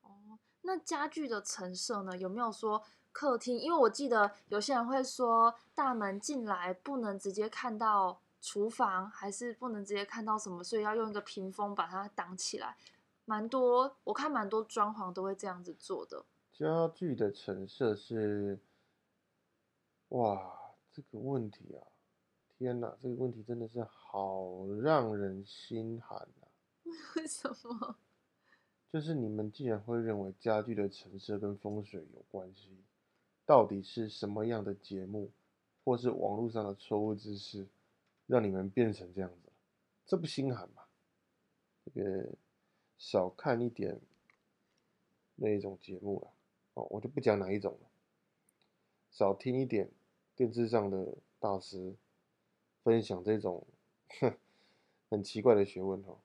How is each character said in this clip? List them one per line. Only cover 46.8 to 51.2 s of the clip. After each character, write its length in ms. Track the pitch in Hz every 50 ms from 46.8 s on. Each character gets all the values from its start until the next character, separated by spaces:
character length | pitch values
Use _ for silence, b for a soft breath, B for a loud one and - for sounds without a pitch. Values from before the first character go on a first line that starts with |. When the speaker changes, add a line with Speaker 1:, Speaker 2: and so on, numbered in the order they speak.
| 57 -
Speaker 2:
我 100 | - 107
就 80 | 107 127
不 100 | 147 143
讲 200 | 123 117 104 101
哪 120 | 98 92
一 80 | 101 104
种 140 | 98 95 - -
了， 60 | - _ _ _ _ _ _ _ _ _ _ _ _ _ _ _ _ _ _ _ _ _ _ _ _ _
少 240 | _ - 110 98 98
听 260 | - - 131 123 131
一 60 | 135
点 240 | 127 117 104 95 - - _ _ _ _ _ _ _ _
电 180 | - 127 113 110
视 140 | 117 120
上 220 | 110 117 117 104 98
的 280 | 98 95 95 - - -